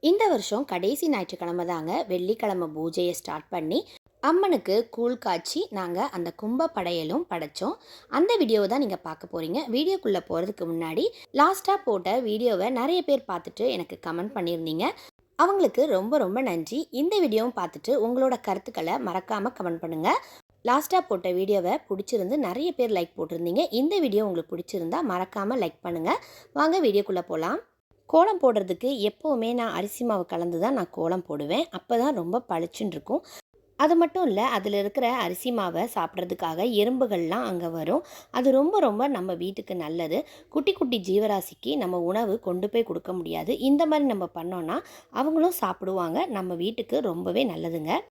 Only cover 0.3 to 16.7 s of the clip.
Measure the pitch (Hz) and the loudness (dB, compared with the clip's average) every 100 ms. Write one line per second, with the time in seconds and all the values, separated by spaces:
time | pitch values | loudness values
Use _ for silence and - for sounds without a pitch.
0.3 | 277 196 214 285 180 190 285 339 254 180 | 2 0 -2 -2 0 0 0 0 0 -2
1.3 | 175 175 175 170 170 156 190 - 185 180 | -6 -4 -4 -2 -2 -2 -2 0 -2 0
2.3 | 220 220 185 170 151 165 165 180 170 - | 0 0 0 -4 -4 -4 0 -2 -2 -6
3.3 | 151 - 180 156 247 - - _ _ 269 | -10 -6 -6 -2 -2 -4 -14 _ _ 2
4.3 | 339 392 294 - 202 233 - 240 247 - | 2 4 0 2 0 0 -2 -2 -2 -2
5.3 | 175 - 302 381 202 180 175 254 190 170 | -2 -2 -6 -4 -6 -4 -2 -4 -4 -8
6.3 | - 214 254 320 269 175 175 156 220 349 | -6 -4 -2 -2 -2 -2 -2 -2 -4 -4
7.3 | 175 151 - 202 381 - - - 254 370 | -6 -8 -6 -6 -6 -12 -20 -6 0 2
8.3 | 466 269 220 196 247 262 180 - 156 175 | 4 4 4 2 2 0 -4 -10 -12 -10
9.3 | 175 160 196 277 240 320 381 247 190 - | -8 -4 -4 -2 0 0 0 0 -2 -2
10.3 | 170 185 208 170 165 165 160 370 - - | -4 -4 -4 -6 -4 -4 -2 -2 -4 -8
11.3 | 262 302 392 - 403 392 202 180 226 240 | 2 2 2 0 0 0 -2 0 0 0
12.3 | 214 240 196 202 262 262 359 339 277 - | 0 2 2 0 0 0 0 2 0 0
13.3 | 180 175 - 233 220 165 175 - 165 196 | -8 -8 -4 -2 -2 -6 -8 -6 -4 -4
14.3 | 196 170 170 165 160 240 440 - _ _ | -4 -4 -2 -4 -2 -2 -4 -14 _ _
15.3 | - 339 392 339 - 294 196 208 294 196 | 2 2 4 2 4 2 2 2 0 0
16.3 | 208 262 175 156 | 0 -2 -2 -4